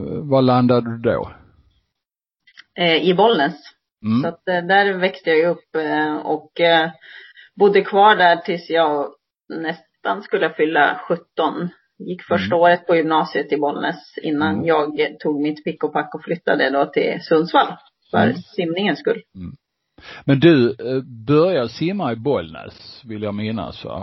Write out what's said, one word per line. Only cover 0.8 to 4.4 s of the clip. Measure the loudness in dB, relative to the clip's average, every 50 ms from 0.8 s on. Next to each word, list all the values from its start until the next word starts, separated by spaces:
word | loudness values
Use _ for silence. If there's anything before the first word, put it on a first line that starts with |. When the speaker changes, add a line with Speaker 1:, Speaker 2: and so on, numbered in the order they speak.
| 0 -2
Speaker 1:
du | -8 -4 -2 -2
då? | -2 -2 -4 -8 -12 -20 -20 _ _ _ _ _ _ _ _ _ _ _ _ _ _ _ _ _ _ _ _ _ _ _ -20 _ -6 -2
Speaker 2:
Eh, | 0 2 2 2 2 2
i | 2
Bollnäs. | 4 4 4 4 2 0 -2 -4 -8 -18 -20 _ _ _ _ _ _ -4
Speaker 1:
Mm. | -2 0 0
Speaker 2:
Så | 0 -2
att, | -6 _